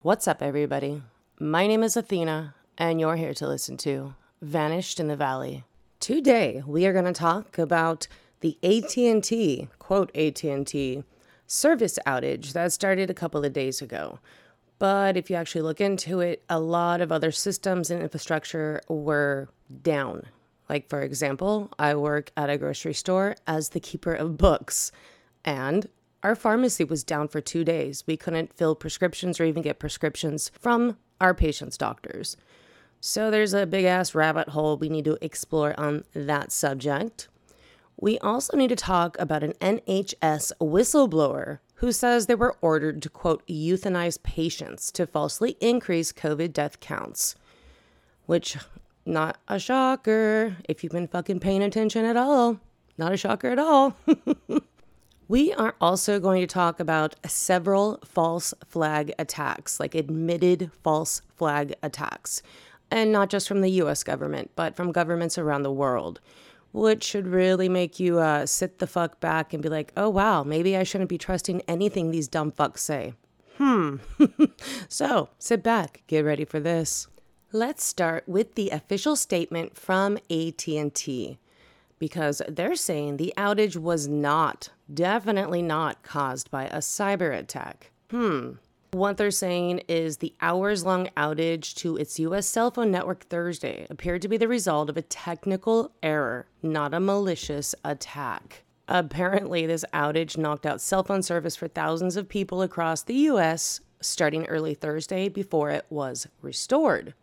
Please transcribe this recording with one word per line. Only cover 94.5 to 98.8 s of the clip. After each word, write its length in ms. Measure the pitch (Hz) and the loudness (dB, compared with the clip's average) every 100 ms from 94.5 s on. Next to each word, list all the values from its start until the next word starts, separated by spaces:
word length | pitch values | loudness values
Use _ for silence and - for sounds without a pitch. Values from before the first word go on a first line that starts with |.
| 247 185 151 151 | 2 2 0 0
of 80 | 151 | -4
a 40 | |
technical 920 | - - - 170 196 190 226 226 277 _ | -8 -10 -8 -6 -4 -2 2 2 0 _
error, 420 | 160 151 127 123 - _ | -2 0 0 -4 -10 _
not 320 | 160 156 143 | -4 -2 0
a 60 | 165 | 0
malicious 720 | 190 202 196 165 - 147 143 - | 2 2 0 -4 -6 -6 -6 -6
attack. 800 | - 143 - 143 131 95 - - _ _ | -6 -8 -8 -8 -8 -8 -12 -20 _ _